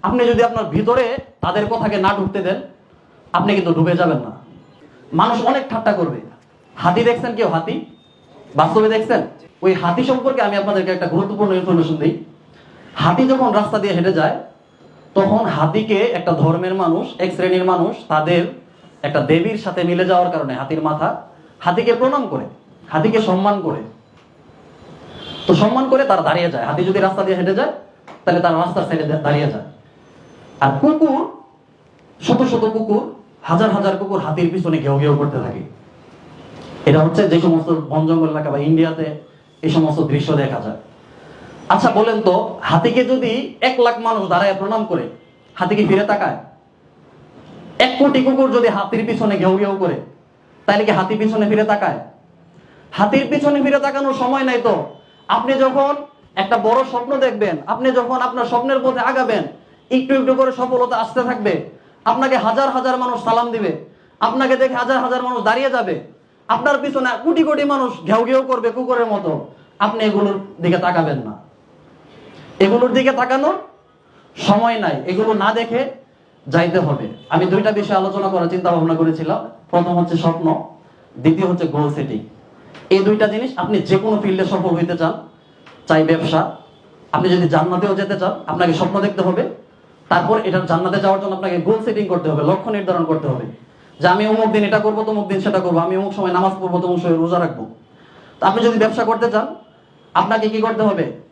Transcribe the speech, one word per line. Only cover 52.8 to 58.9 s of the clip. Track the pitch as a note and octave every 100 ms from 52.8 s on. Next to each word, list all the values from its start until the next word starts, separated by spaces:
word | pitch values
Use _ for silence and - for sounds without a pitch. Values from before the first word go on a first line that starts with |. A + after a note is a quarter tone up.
| -
হাতির | - G#3 C4+ C4+
পিছনে | D4 D4 C#4+
ফিরে | C4+ C#4+
তাকানোর | C#4 C4+ C#4
সময় | C4 B3+ C4+
নাই | C4 A#3+
তো। | A#3+ F#3 - - - _ -
আপনি | A3 B3
যখন | C4 C4 C4+ C#4 C#4+ - _ _
একটা | - G3 A3+
বড় | G#3+ B3
স্বপ্ন | C4 A#3+ A#3+ C4+
দেখবেন, | C4 G#3 G3+ D#3 -
আপনি | A3 C4
যখন | B3 A#3+ B3+
আপনার | B3+ B3
স্বপ্নের | A#3 B3+ C4 C4+
পথে | B3+